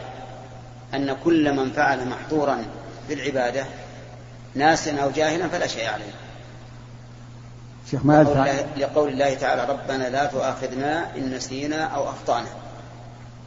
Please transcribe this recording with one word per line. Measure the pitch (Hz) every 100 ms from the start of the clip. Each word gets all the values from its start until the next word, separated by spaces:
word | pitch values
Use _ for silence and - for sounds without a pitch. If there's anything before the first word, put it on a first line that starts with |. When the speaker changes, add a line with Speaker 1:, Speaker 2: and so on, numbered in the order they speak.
| - - - - - - - - -
Speaker 1:
أن | 135 139 131
كل | 170 165 147 139
من | 131
فعل | 147 139 131 127
محظورا | 113 - 156 139 120 - - - - -
في |
العبادة | 147 135 135 120 127 131 - - - - - - - - 127
ناسا | 151 160 160 143
أو | 139
جاهلا | 139 156 165 170
فلا | 175 135
شيء | 117 113
عليه. | 104 104 - - - - - - - - - - - - - - - - - -
Speaker 2:
شيخ، | 139 135
ما | 151
Speaker 1:
لقول | 147 139
Speaker 2:
أدفع؟ | 139
Speaker 1:
الله، | 139 - 139
لقول | 135 151 147
الله | 131 139
تعالى: | 131 131 135 123
"ربنا | 135 - 135 127
لا | 135 143
تؤاخذنا | 131 127 123 131 127 143 160 170 151
إن | 131 127
نسينا | - 131 147 156
أو | 160 143 131
أخطأنا"، | 131 - 120 113 - - - - - - - - -